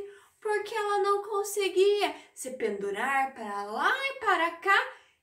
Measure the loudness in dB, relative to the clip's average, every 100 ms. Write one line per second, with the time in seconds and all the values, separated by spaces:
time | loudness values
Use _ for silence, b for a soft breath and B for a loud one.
0 | -2 B B _ -2 -2 -2 -4 0 2
1 | 2 2 0 -4 -2 0 0 4 4 4
2 | 0 B B -14 -10 -4 -2 -2 -4 -2
3 | 0 0 0 -4 -8 -6 -6 0 0 2
4 | -2 -2 0 2 2 -2 2 2 2 B
5 | B B